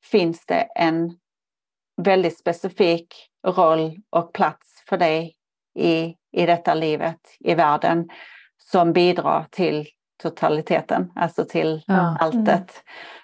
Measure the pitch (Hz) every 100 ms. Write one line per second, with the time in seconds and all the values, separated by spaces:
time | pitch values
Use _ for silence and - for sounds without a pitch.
0 | _ 214 170 165 - 170 - - 165 165
1 | 170 175 _ _ _ _ _ _ _ -
2 | 180 190 170 160 - 170 190 - 180 170
3 | 170 - _ _ 185 185 165 160 160 160
4 | _ 170 170 - 165 - _ - - 190
5 | 170 160 165 _ _ _ _ - 170 165
6 | 165 165 _ - 175 170 170 160 160 151
7 | 165 160 _ _ - 165 151 147 175 170
8 | 170 - - - _ _ - 190 170 165
9 | 175 175 147 151 151 - 165 151 147 _
10 | _ _ 165 160 160 156 156 156 - -
11 | 180 - 170 - 165 170 160 156 - 190
12 | 175 160 165 240 214 190 185 - _ -
13 | - -